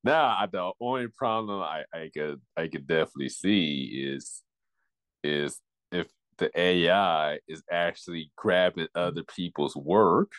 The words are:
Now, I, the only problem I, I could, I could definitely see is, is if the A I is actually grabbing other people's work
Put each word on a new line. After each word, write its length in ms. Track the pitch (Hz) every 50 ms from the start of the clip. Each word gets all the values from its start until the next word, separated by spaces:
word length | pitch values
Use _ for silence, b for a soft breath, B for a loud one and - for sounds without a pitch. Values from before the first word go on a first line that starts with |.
Now, 340 | - 123 147 160 147 123 107
I, 100 | 92 107 92
the 220 | 87 92 90 92 - _
only 260 | 117 123 131 127 120
problem 560 | 113 _ _ 139 117 110 113 110 104 101 98
I, 220 | 90 76 78 78 - _ -
I 160 | 82 80 80
could, 280 | _ 76 76 76 73 67 _ _ _
I 100 | - 82
could 220 | 80 76 78 69 69
definitely 400 | 82 80 78 - _ 71 69 65
see 760 | - - - 95 107 98 85 76 71 69 67 53 52 65 67 67
is, 300 | 67 67 - - - - _ _ _ _ _ _ _ _ _ _ _ _ _ _ _ _
is 380 | - 73 73 73 73 71 - - _ _ _ _ _ _
if 160 | - 90 82 _ _ _ _ _ _ -
the 120 | 90 - - 82
A 300 | 87 90 90 87 85 85
I 480 | 92 101 98 87 82 78 76 76 73 - _
is 160 | - 80 80 _ -
actually 640 | 85 85 85 85 - - - 90 85 82 78 76 _
grabbing 540 | - - 107 90 90 92 90 82 87 82 - _
other 260 | 85 87 87 76 85
people's 540 | 80 - - - 87 85 _ - 73 69 -
work 560 | 71 71 76 90 107 107 87 87 131 202 _ -